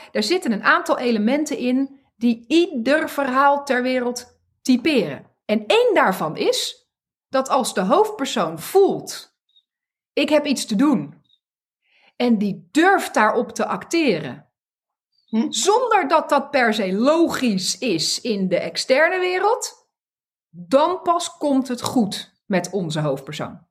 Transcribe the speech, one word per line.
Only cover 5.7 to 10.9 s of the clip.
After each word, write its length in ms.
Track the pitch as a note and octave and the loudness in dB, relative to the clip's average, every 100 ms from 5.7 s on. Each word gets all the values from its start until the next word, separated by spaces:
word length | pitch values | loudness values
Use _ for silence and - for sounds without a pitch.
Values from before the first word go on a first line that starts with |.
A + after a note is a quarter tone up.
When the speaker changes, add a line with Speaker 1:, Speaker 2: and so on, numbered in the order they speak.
| G#4+ B4 | 2 4
Speaker 1:
daarvan 420 | E4 A#3+ F#3 D#3+ D#3 | 4 2 0 -4 -2
is 520 | D#4+ - - - _ _ _ _ _ | 0 0 -4 -10 _ _ _ _ _
dat 200 | C4+ C4+ | -4 0
als 240 | C#4 A3+ | 0 0
de 80 | - | -2
hoofdpersoon 800 | F#3 D#4 G#4+ - C4+ A#3 E3 E3 | 2 4 2 -2 -4 -2 -4 -4
voelt, 760 | - F#4+ F#4 E3 - - - _ _ _ _ _ _ _ _ | 0 4 4 2 -8 -14 -16 _ _ _ _ _ _ _ _
"Ik 160 | - D4 | -2 2
heb 160 | D4+ D4 | 2 2
iets 200 | B3+ - | -2 -2
te 100 | G3+ | 0
doen," 420 | C#4+ | 2